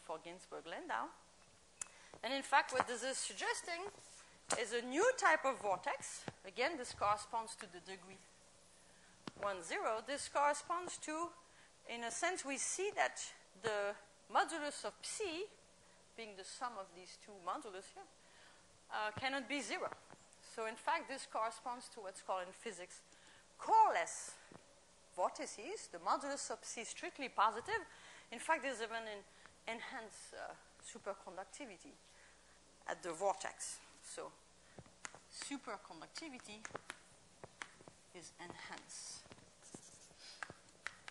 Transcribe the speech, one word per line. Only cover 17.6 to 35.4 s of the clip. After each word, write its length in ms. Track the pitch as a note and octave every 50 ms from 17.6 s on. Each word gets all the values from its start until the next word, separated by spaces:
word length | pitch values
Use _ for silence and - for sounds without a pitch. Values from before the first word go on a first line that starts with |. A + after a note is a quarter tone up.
| G3+ A3 F#3 F#3+ G3 - -
here, 120 | F#4+ F#4+ - - - - - - - - - - - - - - - - -
uh, 200 | A3+ A3 G#3+ G#3+ G#3+ -
cannot 300 | C4+ C4+ C4+ C#4 A#3+ -
be 120 | C#4+ C#4+
zero. 280 | - A3 E4 F#4 G#3+ - - - - - - - - - - - - - -
So 140 | A#3 A3
in 80 | A3 -
fact, 320 | - - D4 D#4+ E4 B3
this 180 | G3+ C4+ C4 - -
corresponds 560 | - A3+ A3 A#3 A#3 - - B3+ A#3+ B3+ - - -
to 60 | A#3
what's 200 | G3+ F#3 G3 -
called 220 | - - F#3+ F#3 F3+
in 60 | F#3
physics 480 | F#3 - - A#3 F#3 E3+ F3+ - - - - - - - - - - - - - -
coreless 760 | - - D4+ G#4+ A4 A4 F4 B3+ F3 E3 - - - - - - - - - - - - - - - - - - - - - -
vortices. 720 | - F#3+ A#3 - - C#4 - - G#3 A3 D#4+ G#4+ - - -
The 80 | - E3+
modulus 520 | E3+ G3+ C#4 D4 C#4 C#4 C#4+ C4 - -
of 80 | A#3+ -
psi 200 | - - - A#3+
is 80 | G#3+ -
strictly 400 | - - D#4 F4 - - C4 -
positive. 520 | - G#3+ G3 A3+ G3+ A#3 - F#4 G#4+ G#4+ E4 - - - - - - - - -
In 60 | A3+
fact, 260 | B3 - D#4+ E4 C#4+ A#3
there's 180 | C#4 B3 G#3+
even 260 | A3+ G#3+ A3+ A3+ A3+
an 160 | A3 G#3 G3+ - - - - - - - - -
enhanced, 680 | A3 A3+ A#3 - - C4 A#3+ A3 G3+ - - - - A3
uh, 180 | G3+ - - - - - - - - -
superconductivity 1120 | - - A3+ - G#3 G3 - - F#3+ F3+ F3+ G3+ - - - C#4+ A3 F#3 D#3 - C#3+ - - - - - - - - - - - - - - - - - - -
at 140 | - F3 -
the 100 | - F3
vortex. 680 | D#3+ D#3+ G3 G3 - - - - - - - - - - - - - - -
So 280 | - - E3 D#3 D#3 - - - - - - - - - - - - - - - - - - - -
superconductivity 1300 | - -